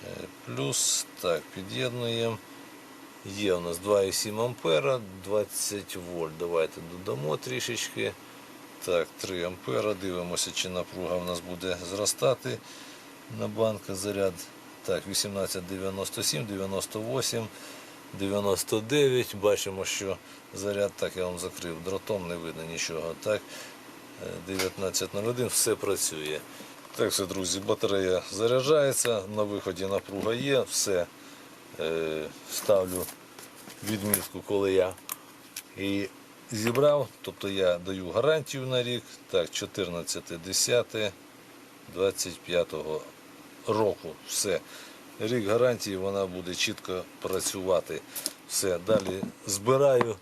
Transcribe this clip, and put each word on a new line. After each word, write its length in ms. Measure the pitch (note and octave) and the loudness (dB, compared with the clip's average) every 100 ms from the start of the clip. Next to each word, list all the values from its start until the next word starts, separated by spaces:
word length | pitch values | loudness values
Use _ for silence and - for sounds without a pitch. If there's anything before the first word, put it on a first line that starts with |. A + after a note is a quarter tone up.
| G2 | -12
Е, 220 | F2 - - - | -10 -12 -12 -8
плюс, 600 | A#2+ C#3 - - - - - | -2 0 2 2 2 -2 -2
так, 200 | F#2+ E2 - - | 0 0 -2 -10
під'єднуємо. 800 | F#2+ A#2+ B2+ B2 A#2+ A#2 A#2 A2 - - - - - - - - G#2 | -6 -2 -2 0 -2 0 0 -2 -8 -16 -16 -18 -18 -18 -18 -14 -10
Є 280 | G2 G#2 | 0 2
у 80 | F2 | 4
нас 160 | F2 E2+ | 2 -2
два 260 | G2 G2+ | 4 6
і 80 | F#2+ | 6
сім 300 | F2+ G#2+ G#2+ | 2 -2 0
ампера, 580 | A#2+ A#2+ E3 D#3 C#3 B2+ G2+ F#2+ | -2 0 2 4 4 0 -2 -12
двадцять 720 | F#2+ G#2+ G2+ - - G2+ F2+ F#2+ | 0 0 0 -2 -2 -4 -6 -8
вольт. 420 | F2 F2 D#2+ D#2+ | -6 -2 -4 -2
Давайте 420 | E2+ E2+ D#2 - E2+ | 0 2 2 -2 -12
додамо 460 | F2+ F#2+ B2 D3 D3 | -8 -4 -2 0 -2
трішечки. 760 | B2+ B2+ B2 A2+ - - G#2+ - - - - - - - - | -2 -4 -2 -4 -4 -2 -2 -4 -16 -18 -18 -18 -18 -10 2
Так, 220 | F2 D#2 - | 2 2 -4
три 260 | G#2 F2+ | -6 -2
ампера. 500 | E2+ F2+ - B2 G#2+ | -2 -4 -2 0 2
Дивимося, 580 | F#2+ F#2+ F2+ F2 E2+ - | 0 -2 -2 -2 -2 -2
чи 180 | E2 F#2 | -2 -2
напруга 460 | F2+ F2 F#2 E2+ F2+ | -2 -4 -4 -2 0
в 100 | F2 | 0
нас 140 | F2 | -4
буде 380 | F2+ F2 F#2 F2 F2 | -4 -4 -2 -2 -4
зростати 680 | G2 G2+ - C#3 B2 A#2 A2 - - - - - - - A2 | 0 0 2 2 2 -2 -6 -8 -16 -16 -16 -18 -18 -12 -6
на 80 | A2 | -4
банка 480 | G#2+ A2+ G#2 - F#2+ | 2 2 2 -6 -4
заряд. 380 | G2+ G2+ G2 E2+ - - - - - | -2 2 2 2 -14 -16 -18 -10 -2
Так, 180 | F2 G2 | -2 0
вісімнадцять 580 | F#2+ G#2+ G2 F#2 F#2+ F2 | -2 0 -2 -2 -2 -4
дев'яносто 560 | F#2+ F#2+ F#2+ F#2+ - | -4 -2 -2 -4 -2
сім, 220 | G2+ D3 A2+ | 0 0 -2
дев'яносто 540 | G2 F#2+ G2 - G#2+ | -2 -2 -2 -2 -4
восемь, 460 | A2+ C3 A#2 A#2+ A2 - - - - - - F#2+ | -2 0 0 -2 -4 -10 -14 -14 -16 -18 -14 -2
дев'яносто 600 | G2 G2+ G2+ F#2 - A2 | 2 4 4 2 4 0
дев'ять. 560 | A2 D3 C#3 B2+ A#2 G#2 | 4 6 6 6 0 4
Бачимо, 500 | G#2 G2+ G2 F#2+ F2+ | 6 6 2 -2 -2
що 320 | - G2 F2+ - - - | -2 -2 -4 -8 -18 -12
заряд, 380 | F#2+ G2+ G2+ G2+ - | -4 -2 2 0 0
так, 220 | F2+ F#2 | -2 0
я 80 | F2+ | -2
вам 140 | F2 | -2
закрив 440 | F2+ - F2 D#2+ F2 | -6 -6 -6 -4 -4
дротом, 420 | F#2+ - G#2 F2 | -4 -2 -2 -2
не 80 | E2+ | -4
видно 280 | E2 D#2 | -6 -6
нічого. 520 | E2 D#2+ - E2 D#2+ - | -6 -4 -2 -2 -4 -4
Так, 180 | G#2+ G#2 - - - - - - - - | 0 0 -2 -14 -14 -16 -18 -18 -16 -10
е, 40 | F2+ F2 E2+ | -8 -8 -4
дев'ятнадцять 680 | F#2+ F#2 - F#2+ - F#2+ | 0 0 0 0 0 0
нуль 160 | G2+ A2 | 0 0
один, 180 | B2 A2+ | 2 2
все 280 | - A#2 G2+ | 4 4 2
працює. 640 | G2+ F2+ - D#2+ D2+ D2+ - - - - - - | 2 2 0 0 -4 -4 -6 -16 -16 -16 -12 0
Так, 140 | A2+ | 2
все, 140 | F#2+ F#2 | 2 0
друзі, 340 | F#2+ F#2 F#2+ G#2 | -2 0 -2 0
батарея 540 | G#2+ G#2+ G2 F#2+ F2+ - | 2 4 4 4 2 0
заряджається, 880 | F#2+ A#2 B2+ C3 D#3 C#3 B2+ A#2+ A2 F#2+ G#2+ | 0 4 4 6 6 6 4 2 2 0 0
на 80 | |
виході 420 | G#2 G2+ G2 F2 F#2+ | 0 0 -2 -2 0
напруга 480 | G2 - G2+ G2+ | 0 -2 -2 0
є, 280 | A#2+ C#3 C3+ | 0 4 4
все. 440 | A2 - - F#2 E2+ - - - - - - - | 4 0 4 2 2 -6 -18 -18 -18 -18 -16 -4
Е, 440 | D#2+ E2 D#2+ D#2 D2+ - - | 0 0 0 -2 -4 -10 -8
ставлю 540 | - - G2+ F#2 F2+ F2+ - - - - - - - G2+ | -4 4 6 6 0 -4 -8 -18 -18 -18 -18 -18 -8 -2
відмітку, 520 | G#2+ G#2 F#2+ F2 F#2 - | 0 2 0 -2 -10 0
коли 260 | G2+ G2 | 4 6
я 200 | F#2+ F#2 F#2 - - - - - - - - | 6 6 0 -10 -12 -12 -20 -14 -14 -12 -4
її 320 | G2 G2 G2 - - - - | -2 0 -2 -8 -20 -20 -6
зібрав, 560 | A2 A2+ A#2+ D3 D3 A#2+ - | 0 2 6 6 6 0 -6
тобто 280 | - E2+ G2+ | -12 -6 -2
я 280 | G2 F#2 F2 | 4 4 4
даю 320 | F#2 F#2+ F2+ | 0 -4 0
гарантію 580 | F#2+ C3+ D#3 C#3 C#3 B2+ | 2 4 2 0 -6 0
на 160 | B2+ | 0
рік, 200 | A#2+ A#2+ - - - | 0 -2 -6 -18 0
так, 180 | F#2 D#2+ | 0 2
чотирнадцяте 880 | - F#2+ - F2+ E2+ D2 F2+ - E2+ E2+ | -2 -6 -2 -2 -2 -4 -6 -6 -10 -2
десяте 680 | F#2 - B2 A2+ A2 G#2+ F2+ - - - - - - - | 2 6 4 4 -2 -2 -4 -20 -20 -20 -20 -20 -20 -12
двадцять 460 | E2+ G2 - F#2 E2 | 2 2 2 -4 -4
п'ятого 600 | - F2 E2 D#2+ D2+ D#2 - - - - - - - | 0 2 2 -2 -2 -4 -6 -16 -20 -20 -20 -10 0
року, 420 | G#2+ G#2+ - E2 D2+ - | 4 4 2 -6 -12 -4
все. 320 | - G#2 E2+ - - - - - - | 0 2 0 -2 -16 -16 -18 -18 -4
Рік 280 | A2 B2 G2+ | 0 2 4
гарантії, 500 | A2+ B2 A2+ G#2 F#2+ | 6 6 4 -2 -2
вона 280 | F#2+ G2 F#2+ | 0 0 0
буде 300 | F2+ F2 F2 | -2 -6 -2
чітко 460 | - G2 - F#2 - - | -2 -2 -4 -4 -4 -8
працювати. 800 | F#2 F2+ - G2+ F#2 F2 - D2+ - - - - - | -2 0 0 -2 4 4 4 -8 -6 -6 -6 -8 -4
Все, 300 | - G2 F2 F2+ | 0 2 2 4
далі 360 | G#2+ F#2+ F#2 G2 - - | 4 4 -2 -4 -8 -4
збираю 680 | G2+ G#2+ C3 C#3 B2+ A#2+ G2+ | 0 4 6 8 8 4 -2